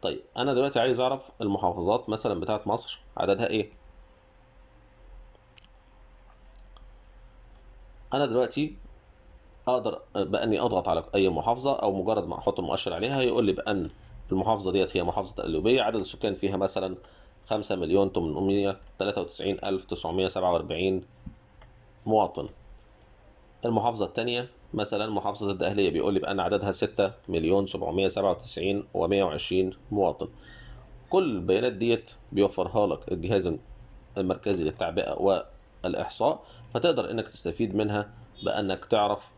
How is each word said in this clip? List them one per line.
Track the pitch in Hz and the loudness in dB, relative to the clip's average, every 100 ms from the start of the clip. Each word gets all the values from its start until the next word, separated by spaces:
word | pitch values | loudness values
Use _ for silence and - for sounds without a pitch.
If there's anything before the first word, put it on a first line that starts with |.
طيب، | 95 71 - - | -6 -6 -10 -4
أنا | 131 | 0
دلوقتي | 127 139 135 | 2 2 2
عايز | 120 120 | 2 4
أعرف | 127 131 - - | 2 0 -8 -6
المحافظات | 107 98 90 87 87 117 - | -2 2 0 0 2 0 0
مثلًا | 107 120 95 | -4 -2 -2
بتاعت | 80 107 - | -2 -2 0
مصر | 113 - - - - | -4 -4 -14 -14 -4
عددها | 90 98 117 | 0 2 2
إيه. | 110 101 - - - - - _ - - - - - - - - - - - - - - - - - - - - - - - - - - - - - - - - - - - - - - | 0 -2 -8 -20 -20 -20 -20 _ -20 -20 -20 -20 -20 -20 -20 -20 -20 -20 -20 -20 -20 -20 -20 -20 -20 -20 -20 -20 -20 -20 -20 -20 -20 -20 -20 -20 -20 -20 -20 -20 -20 -20 -20 -20 -20 -6
أنا | 131 143 | -2 2
دلوقتي | 117 120 - 151 - - - - - - - - - - | 2 0 0 -4 -6 -18 -20 -20 -20 -20 -20 -20 -8 0
أقدر | 127 107 - - | 0 0 -4 -8
بأني | - 92 101 113 104 | -4 0 2 2 2
أضغط | 120 98 95 | 4 2 2
على | 82 - | 0 2
أي | 101 95 | 4 4
محافظة، | 80 92 120 135 135 | 4 0 0 0 2
أو | 104 | 2
مجرد | 95 92 110 85 | 2 2 0 0
ما | - | -2
أحط | - - | -2 -2
المؤشر | 85 73 - | -2 -2 -2
عليها | 85 110 139 | -2 -2 2
يقول | 127 107 | 2 4
لي | 107 | 2
بأن | - - 101 80 - - - - | 0 0 -2 -2 -8 -20 -18 -2
المحافظة | 95 98 107 92 | 0 2 0 2
ديت | 95 95 95 | 2 2 0
هي | |
محافظة | 87 85 92 - | -2 -2 -4 -6
القليوبية، | - 78 92 131 | -4 0 2 4
عدد | 107 113 | 2 -2
السكان | 92 - 110 | -4 -4 -4
فيها | 95 98 95 | -2 -2 0
مثلًا | 95 - 95 92 - - - - - | 0 -2 -4 -6 -14 -20 -20 -20 -4
خمسة | 107 101 95 | -4 -2 -2
مليون | 82 92 98 | 2 4 4
تمنمية | 92 82 73 95 101 101 98 - - | 0 -2 -2 0 2 0 -4 -10 -6
تلاتة | 95 101 | -2 -2
وتسعين | 87 - 95 95 | -4 -4 -4 -2
ألف | 101 95 | -2 -4
تسعمية | - 87 82 87 95 | -4 -6 -2 0 0
سبعة | 92 92 | 2 2
وأربعين | 85 82 82 95 95 92 - - - - - - - - - - | 2 0 0 0 0 -4 -18 -18 -18 -20 -20 -20 -20 -20 -12 2
مواطن. | 110 98 - 69 - - - - - - - - - - - | 4 4 0 -8 -10 -20 -20 -20 -20 -20 -20 -20 -20 -20 -6
المحافظة | 120 110 113 113 98 | 0 2 2 -2 -4
التانية | - 117 120 123 - - | -4 -2 -4 -6 -12 -10
مثلًا | 107 104 104 110 | -6 -2 -2 -2
محافظة | 104 101 104 101 | -2 -4 -4 -4
الدقهلية | 95 87 101 95 | -2 -2 2 2
بيقول | 78 78 | 2 0
لي | 98 | 0
بأن | - 98 | -2 -2
عددها | 87 98 101 | 0 0 0
ستة | 98 104 - 98 - - | -2 -2 0 0 0 -4
مليون | 87 80 98 98 | -2 2 2 0
سبعمية | - 82 87 95 | -4 -2 0 0
سبعة | 101 98 | 2 0
وتسعين | 85 - - 90 101 - | 0 -4 -4 -2 -2 -4
ومية | 92 85 98 | -2 2 2
وعشرين | 95 76 - 92 92 - - | 2 0 -2 0 0 -2 -6
مواطن. | 104 92 - 78 - - - - - - - - | 0 0 0 -8 -12 -20 -20 -18 -20 -20 -20 0
كل | 185 180 104 | 0 2 -2
البيانات | 87 95 123 | 2 2 2
ديت | 104 117 113 - - - | 0 0 0 -2 -20 -6
بيوفرها | 101 98 - 90 113 101 | 2 2 2 -2 2 2
لك | 73 - | 0 -4
الجهاز | 90 85 104 87 78 - - - - - - | -6 0 0 2 -4 -8 -20 -20 -20 -12 -4
المركزي | 92 92 - 95 | -2 -2 0 0
للتعبئة | 78 - 85 85 - - 98 92 - - - - | 0 -2 -4 -2 -2 0 2 2 0 -18 -20 -8
والإحصاء، | 90 - - - 120 160 - - - | -4 -2 -4 0 0 0 -8 -20 -6
فتقدر | - 170 135 87 | 0 2 2 0
إنك | 113 107 | -2 -6
تستفيد | - 85 82 117 98 | -6 -6 -2 0 2
منها | 107 104 104 - - - | 0 0 -4 -10 -20 -8
بأنك | 92 - 101 92 | -4 -2 -2 -4
تعرف | - 113 104 101 - | 0 2 4 0 -6